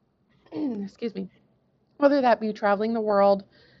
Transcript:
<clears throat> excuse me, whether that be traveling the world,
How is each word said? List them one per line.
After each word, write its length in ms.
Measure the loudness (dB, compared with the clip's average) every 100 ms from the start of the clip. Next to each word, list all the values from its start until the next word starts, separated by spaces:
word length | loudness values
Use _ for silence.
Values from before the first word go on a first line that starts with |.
| _
<clears throat> 400 | _ _ _ _
excuse 640 | -8 -8 -8 -10 -10 -10
me, 160 | -10 -12 _ _ _ _ _ _ 0
whether 240 | 2 2
that 180 | 2 0
be 140 | -2
traveling 400 | -2 -2 0 -2
the 80 | -2
world, 420 | 0 4 4 2 -4 _ _ _